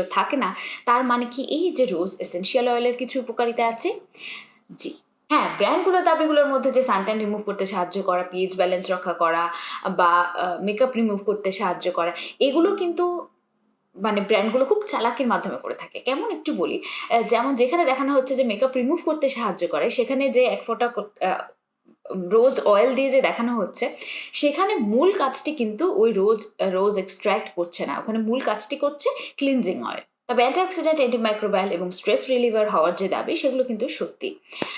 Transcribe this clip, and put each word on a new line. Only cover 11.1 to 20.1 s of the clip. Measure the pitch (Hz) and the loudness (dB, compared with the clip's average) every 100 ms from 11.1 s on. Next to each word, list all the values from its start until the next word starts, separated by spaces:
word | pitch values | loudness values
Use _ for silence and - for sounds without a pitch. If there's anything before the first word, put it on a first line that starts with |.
| 202 208 | 0 -2
করতে | 202 190 | -2 -2
সাহায্য | 190 196 170 185 | -2 -2 0 -2
করা, | 175 170 170 - - | 0 -2 -4 -10 0
এগুলো | 262 277 359 392 | 2 4 4 2
কিন্তু | 349 339 349 349 - _ _ _ _ _ _ - | -2 0 0 -2 -8 _ _ _ _ _ _ -6
মানে | 214 202 | -2 -2
ব্র্যান্ডগুলো | 190 214 214 254 269 | 2 2 2 2 2
খুব | 427 - | 2 0
চালাকির | 247 233 240 247 | -2 -2 0 0
মাধ্যমে | 180 190 131 | 0 -2 -6
করে | - | -8
থাকে। | - - - | -10 -12 -8
কেমন | - 277 453 | -4 -4 -4
একটু | 359 - | -4 -4
বলি, | 220 151 - - - - | -2 -2 -4 -8 -10 0
আহ, | 233 | 0
যেমন | 214 226 262 254 | 2 2 2 2
যেখানে | 247 339 262 | 2 4 2
দেখানো | 262 269 | 2 2
হচ্ছে | 277 262 254 | 2 2 0
যে | |
মেকআপ | 247 202 262 254 | 0 2 0 2
রিমুভ | 247 330 330 | 0 0 0
করতে | 311 277 | 0 0
সাহায্য | 240 226 175 175 | 0 -2 -2 -2
করে, | 151 202 | 0 0
সেখানে | 233 233 | 0 0